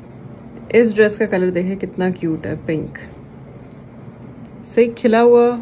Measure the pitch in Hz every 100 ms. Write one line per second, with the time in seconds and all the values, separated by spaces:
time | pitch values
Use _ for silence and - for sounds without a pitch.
0 | - - - - - - - 220 240 208
1 | 214 208 208 196 185 175 180 190 180 -
2 | 185 180 170 160 - 160 - 156 - -
3 | - - - - - - - - - -
4 | - - - - - - - - 233 233
5 | 240 220 240 240 240 240